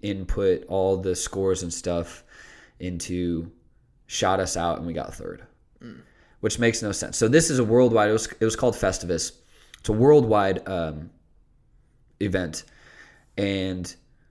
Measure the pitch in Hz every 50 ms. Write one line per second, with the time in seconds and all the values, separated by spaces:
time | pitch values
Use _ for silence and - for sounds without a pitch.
0 | - 101 98 95 92 - - 107 98 95 90 87 - - 90 95 92 95 98 92
1 | 92 95 90 - - - - 98 95 95 92 87 90 85 - - - 90 87 85
2 | 82 - - - - _ - - - - - - - _ _ - 85 90 90 85
3 | - - 90 90 87 87 85 82 82 - - _ _ _ _ _ _ _ _ _
4 | _ - - - 101 92 95 95 92 90 - 85 85 85 82 - 82 85 80 78
5 | - - - - - - - - - - _ _ _ _ _ _ - 117 - -
6 | - _ _ _ _ _ _ _ - 107 - - 117 117 113 - - 104 95 -
7 | - - - - 113 110 127 175 160 - 143 127 117 107 113 123 127 120 113 110
8 | 104 104 107 110 - - - - 113 113 - - - 123 113 - - 95 92 -
9 | - 85 85 80 - - - _ _ _ - - _ _ - - - - 107 107
10 | 120 143 151 147 123 110 107 104 98 98 92 - - - 95 87 82 78 76 76
11 | 78 - - _ _ _ _ _ _ _ _ _ _ _ _ _ _ _ _ _
12 | _ _ _ - 101 101 90 92 90 80 78 - - - _ _ - - - -
13 | - - - _ _ _ _ 98 101 98 98 95 95 95 92 90 87 - - -
14 | _ _ _ _ _ _